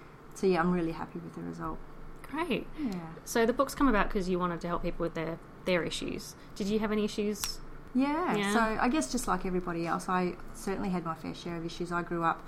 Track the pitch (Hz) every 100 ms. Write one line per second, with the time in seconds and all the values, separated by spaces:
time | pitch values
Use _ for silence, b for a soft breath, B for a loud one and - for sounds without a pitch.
0 | B B B - 196 175 175 180 160 165
1 | 156 170 165 165 175 165 165 160 - -
2 | - - - 302 339 214 - - 269 185
3 | 160 165 - 240 226 254 269 - 277 208
4 | 185 208 180 175 175 165 175 170 175 -
5 | 165 165 165 165 - - - 180 156 -
6 | - - - - B - 196 214 214 214
7 | 208 - 208 202 - - - - - 247
8 | 277 294 349 208 202 220 220 220 247 311
9 | - 240 - 185 185 180 180 170 165 175
10 | 180 180 180 - - - 202 190 202 180
11 | 160 160 - 170 180 170 170 - 170 175
12 | 170 170 165 -